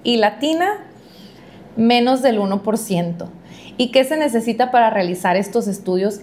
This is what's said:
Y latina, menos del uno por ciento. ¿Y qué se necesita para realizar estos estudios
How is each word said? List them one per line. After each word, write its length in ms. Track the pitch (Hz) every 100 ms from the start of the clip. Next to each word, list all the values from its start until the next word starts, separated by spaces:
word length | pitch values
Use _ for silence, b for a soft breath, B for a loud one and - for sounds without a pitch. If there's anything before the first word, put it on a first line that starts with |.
Y 140 | 240 233
latina, 500 | 208 208 294 320 370 415 - - B B B B B B - -
menos 440 | 226 240 240 262
del 180 | 269 214
uno 220 | 196 196
por 160 | 220 226
ciento. 520 | - 175 170 170 - - B B B B
¿Y 140 | 247
qué 120 | 262
se 140 | 262 311
necesita 520 | 294 226 233 226 247
para 180 | 247 226
realizar 480 | 220 175 180 190 180
estos 300 | 202 233 202
estudios 540 | 185 - 185 196 202